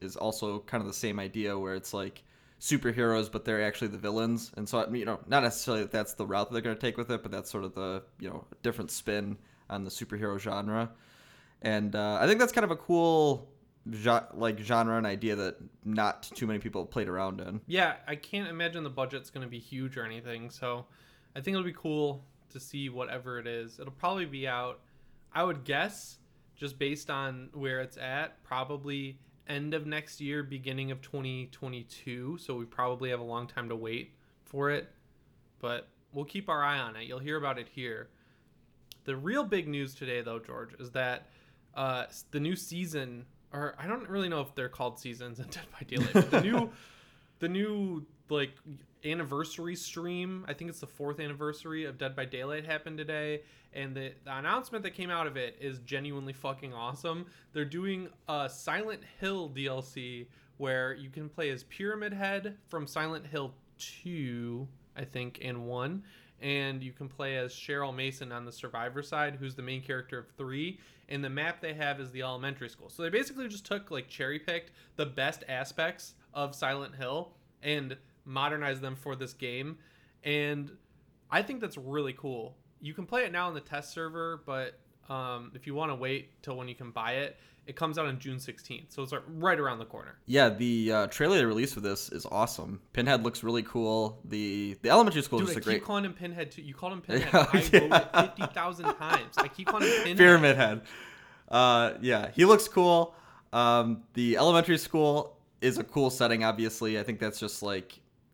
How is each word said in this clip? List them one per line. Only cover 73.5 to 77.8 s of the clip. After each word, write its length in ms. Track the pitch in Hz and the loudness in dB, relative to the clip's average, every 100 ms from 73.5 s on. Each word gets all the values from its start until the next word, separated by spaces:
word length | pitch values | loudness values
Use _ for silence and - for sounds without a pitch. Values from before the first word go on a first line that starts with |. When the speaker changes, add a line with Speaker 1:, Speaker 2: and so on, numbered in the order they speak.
| 202 - | -10 -6
Speaker 2:
took, 240 | 202 202 | -6 -6
like, 180 | 139 123 | -10 -8
cherry-picked 640 | - 131 151 151 170 170 - - - | -6 -4 -4 -4 -6 -8 -20 -12 -6
the 100 | 147 | -4
best 380 | 131 139 147 - | 0 -2 -2 -6
aspects 640 | 127 135 - 165 180 - - _ | -6 -4 -2 -2 -4 -14 -20 _
of 200 | 143 143 | -6 -6
Silent 420 | 139 135 139 139 135 | -2 -2 -2 -6 -8
Hill 360 | 127 147 175 - _ _ | -4 -4 -6 -12 _ _
and 340 | 143 151 | -4 -2